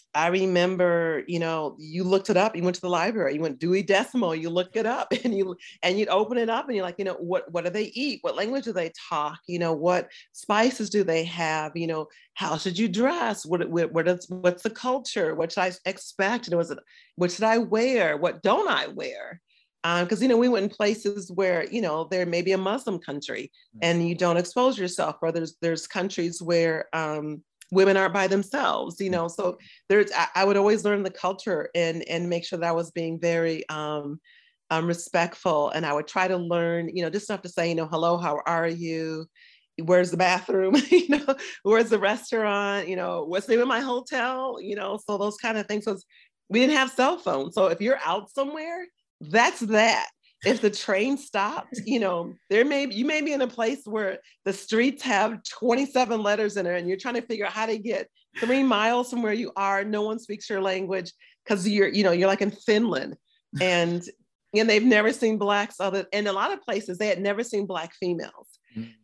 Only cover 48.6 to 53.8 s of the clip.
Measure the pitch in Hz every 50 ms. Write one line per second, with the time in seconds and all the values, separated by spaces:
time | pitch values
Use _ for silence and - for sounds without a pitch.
48.6 | 311 330 339 370 359 359 _ _ _ _ _ _ 160 151 165 226 247 349 349 -
49.6 | 240 202 220 214 220 226 139 110 - - - _ _ _ _ _ - 190 254 220
50.6 | - 208 208 - - - 196 190 214 269 277 269 - - - 202 196 214 302 -
51.6 | - - 247 233 202 220 277 233 208 185 180 170 175 - 175 - _ _ 196 220
52.6 | 254 294 285 277 285 254 202 208 262 311 311 302 294 320 294 277 262 240 - 226
53.6 | 226 226 285 269